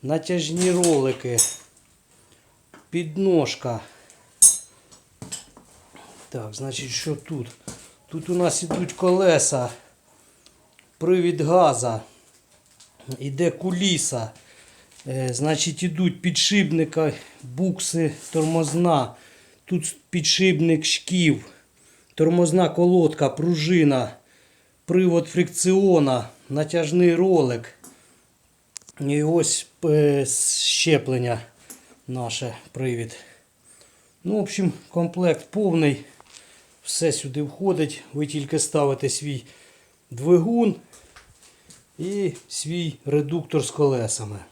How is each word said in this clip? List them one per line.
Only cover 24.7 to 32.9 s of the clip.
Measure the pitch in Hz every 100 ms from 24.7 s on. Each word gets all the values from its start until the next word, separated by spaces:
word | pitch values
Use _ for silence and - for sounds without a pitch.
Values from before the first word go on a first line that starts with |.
| _
привод | - 180 185 170 165
фрикціона, | - 175 - 185 185 196 170 139 127 110 - _
натяжний | 139 156 170 156 175 180
ролик. | 170 185 180 131 120 117 - - - _ _ _ _ _ _ _ - - -
І | 139 147
ось, | 151 170 156 - - _
е, | 160 151 147 143 131 - - -
щеплення | - - - 151 - 127 123 113 117 _ _ - _ _ -
наше, | 127 120 110 127 107 -
привід. | - 131